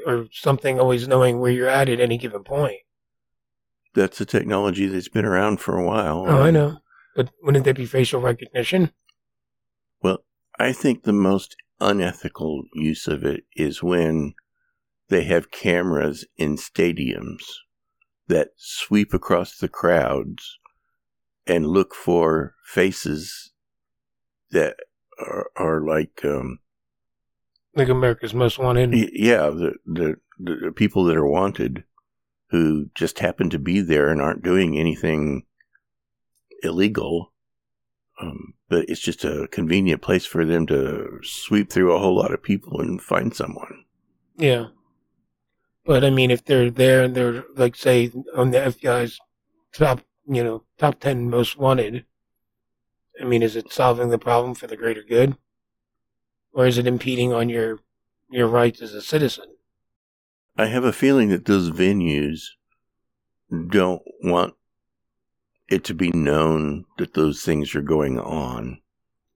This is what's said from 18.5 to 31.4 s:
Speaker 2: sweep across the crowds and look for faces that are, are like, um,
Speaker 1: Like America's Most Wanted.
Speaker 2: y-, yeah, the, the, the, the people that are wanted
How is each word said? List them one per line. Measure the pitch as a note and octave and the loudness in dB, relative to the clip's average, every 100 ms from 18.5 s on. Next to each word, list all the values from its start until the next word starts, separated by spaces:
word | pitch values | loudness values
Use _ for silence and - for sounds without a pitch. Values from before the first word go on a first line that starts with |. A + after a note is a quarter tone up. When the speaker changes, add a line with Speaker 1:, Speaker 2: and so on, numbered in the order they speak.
| _ | _
Speaker 2:
sweep | - - - G#2 G2+ | -14 -12 0 0 2
across | F#2 - F2 F2+ - | -2 0 -2 -2 -8
the | - | -8
crowds | - E2+ E2+ C2 C#2 - - - - _ _ _ _ _ _ _ _ - | -2 2 2 2 -2 -6 -12 -18 -20 _ _ _ _ _ _ _ _ -2
and | F2 D2+ | 0 2
look | F#2 F#2 | 2 0
for | - - F2 E2 D#2 - - | -2 0 2 4 2 -2 -10
faces | - - F#2+ F2+ - D2+ F2+ - - _ _ _ _ _ _ _ _ _ _ | -6 0 0 0 -6 -6 -8 -16 -20 _ _ _ _ _ _ _ _ _ _
that | F2 D#2 - - _ _ - | -2 -2 -4 -18 _ _ -14
are, | - - - - | -10 -10 -10 -4
are | E2+ D#2+ D2+ | -2 -2 0
like, | D#2 D#2 - | -2 -2 -6
um, | D2 C#2+ B1+ B1+ _ _ _ _ _ _ _ _ _ _ _ | -4 -4 -6 -12 _ _ _ _ _ _ _ _ _ _ _
Speaker 1:
Like | - B2+ | -2 2
America's | B2+ B2+ A#2 A2+ | 2 2 0 -4
Most | A2+ A#2+ - | 0 0 0
Wanted. | B2+ B2 B2 | 0 2 4
Speaker 2:
y-, | A#2+ G#2+ | 2 0
yeah, | - A2 A2+ D2+ | 0 4 4 2
the, | D#2+ E2 - - | 0 -4 -4 -8
the, | E2 D#2 D#2 _ _ | -4 -2 -4 _ _
the, | F2 D#2 F2 | -8 -6 -6
the | |
people | - G#2+ G2 | -2 0 2
that | F2 D#2+ | 2 4
are | C#2+ | 2
wanted | D#2 | 2